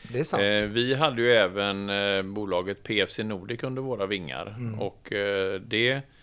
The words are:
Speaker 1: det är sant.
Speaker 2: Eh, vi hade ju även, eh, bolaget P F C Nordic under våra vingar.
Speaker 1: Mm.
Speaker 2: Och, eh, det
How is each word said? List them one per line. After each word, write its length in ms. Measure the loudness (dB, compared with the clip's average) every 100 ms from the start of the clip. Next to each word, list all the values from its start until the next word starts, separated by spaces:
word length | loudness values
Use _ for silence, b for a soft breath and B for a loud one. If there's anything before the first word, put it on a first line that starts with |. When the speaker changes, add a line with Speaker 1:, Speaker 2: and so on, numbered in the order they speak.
| -8
Speaker 1:
det 60 | -4
är 40 |
sant. 200 | 0 2
Speaker 2:
Eh, 180 | 4 4
vi 340 | 2 2 2 2
hade 260 | 2 2
ju 100 | 6
även, 580 | 6 6 2 -2 0 -2
eh, 320 | 0 2 0
bolaget 600 | -2 -4 -2 0 0 -4
P 180 | -2 0
F 80 | 0
C 140 | 0
Nordic 400 | -4 -6 -6 -6
under 180 | -6 -6
våra 240 | -4 -2 -2
vingar. 500 | -2 -4 -8 -8 -8
Speaker 1:
Mm. 220 | -6 -4
Speaker 2:
Och, 320 | -6 -8 -8
eh, 500 | -2 0 0 0 -4
det 400 | -2 2 2 2 -4 b